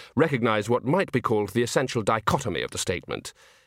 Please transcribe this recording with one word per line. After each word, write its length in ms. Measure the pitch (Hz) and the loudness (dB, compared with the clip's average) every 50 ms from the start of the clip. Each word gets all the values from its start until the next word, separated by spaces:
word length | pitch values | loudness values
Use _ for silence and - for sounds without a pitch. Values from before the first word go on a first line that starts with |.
| - - - | -18 -4 0
recognized 540 | - 156 160 143 120 110 117 110 107 107 113 | 2 2 2 2 0 2 2 2 2 2 0
what 140 | 120 120 - | 0 0 2
might 280 | 117 151 190 190 143 - | 2 2 2 2 0 0
be 80 | 127 | 0
called 300 | - - 113 107 104 101 | 0 2 2 2 0 0
the 120 | - 117 120 | 0 0 0
essential 400 | 117 - 165 135 123 - 123 104 | 2 2 0 0 0 0 -2 0
dichotomy 600 | 95 113 113 - - - 156 - 110 85 69 58 | 2 0 0 2 2 0 2 0 -2 -2 -2 -4
of 80 | 65 | -4
the 80 | - - | -4 -4
statement. 560 | - - 92 87 - - - - - - - _ - - - _ _ | -4 -2 -4 -4 -4 -8 -8 -8 -10 -12 -16 _ -20 -20 -20 _ _